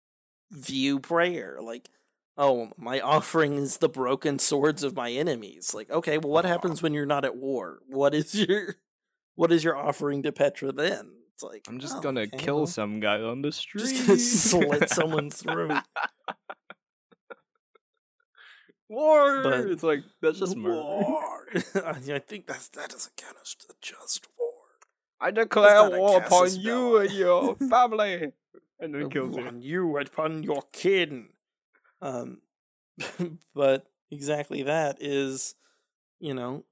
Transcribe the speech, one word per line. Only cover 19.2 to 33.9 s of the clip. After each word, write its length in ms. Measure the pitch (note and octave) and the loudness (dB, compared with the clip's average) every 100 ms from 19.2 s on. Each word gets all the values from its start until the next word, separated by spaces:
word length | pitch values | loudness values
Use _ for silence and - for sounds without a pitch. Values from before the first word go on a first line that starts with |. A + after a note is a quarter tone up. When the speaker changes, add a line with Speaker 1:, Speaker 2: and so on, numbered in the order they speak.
| C#4+ C4+ | 6 4
Speaker 1:
But 240 | C4 B3+ G#3 | 2 0 0
Speaker 2:
It's 120 | E3 | -2
like, 180 | D#3+ C#3+ - - | 0 -2 -4 -2
that's 160 | D#3 F3 | -2 0
just 180 | F#3 D3+ | -4 -4
murder. 200 | G#2+ D#3 | -4 -4
Speaker 1:
war. 720 | - G3+ G3+ D#4 - - - | -4 -4 -2 -2 -6 -12 -6
<laughs> 240 | B3 - | -6 -4
I, 160 | G3 E3 C#3 C3 | -6 -6 -8 -6
I 40 | C#3+ | -8
think 260 | - G#3 - | -8 -16 -12
that's, 220 | C3+ - | -12 -10
that 220 | D3 C#3+ | -12 -14
doesn't 260 | - - - | -10 -10 -10
count 200 | - - | -16 -16
as 140 | - - - | -16 -16 -18
a 40 | - | -18
just 480 | - - - - - - | -18 -14 -8 -8 -10 -8
war. 140 | A#4+ - _ _ _ _ _ - | -8 -10 _ _ _ _ _ -6
Speaker 2:
"I 100 | F3 | -4
Speaker 1:
That's 140 | G#3 A3+ | 0 2
Speaker 2:
declare 280 | G#3+ G#3 G#3 | 8 10 10
Speaker 1:
not 160 | G#3 | 8
a 40 | F3+ | 6
Speaker 2:
war 200 | G3 F#3 | 6 6
upon 260 | - F3+ F3+ | 8 6 6
Speaker 1:
Casus 120 | F#3 | 2
Speaker 2:
you 340 | G#3+ A#3+ B3 | -2 0 4
Speaker 1:
Belli. 140 | A3 G3 | 4 4
Speaker 2:
and 80 | G3 | 0
your 400 | F3+ F3+ F3+ G3 | 2 4 2 -2
Speaker 1:
<laughs> 140 | C4+ | 2
Speaker 2:
family." 640 | A#3 B3 A3 G#3 F3 D3 - _ - _ - | 4 4 2 -2 -2 -6 -10 _ -20 _ -14
And 160 | D#3+ | -8
then 140 | C#3+ D3 | -6 -4
kills 240 | C#3 C3 B2 | -4 -4 -6
you. 60 | |
Speaker 1:
Upon 200 | A#2+ A#2+ | -8 -12
you, 360 | C3 F3 F3 C#3+ | -6 -2 -2 -2
upon 440 | C#3 - D#3 D#3+ | -6 -4 -4 -4
your 200 | D#3 C#3+ - | -4 -6 -6
kin. 560 | - F3+ F#3+ E3 C3 G#2+ _ _ _ _ _ _ - | -4 0 2 0 -6 -16 _ _ _ _ _ _ -12
Um, 400 | C#3+ B2+ B2 B2+ _ _ _ _ _ - | -10 -8 -10 -14 _ _ _ _ _ -14
<laughs> 560 | - - F3 E3 _ | -14 -8 -10 -10 _
but 320 | C#3+ C#3 C3+ - | 0 2 2 -2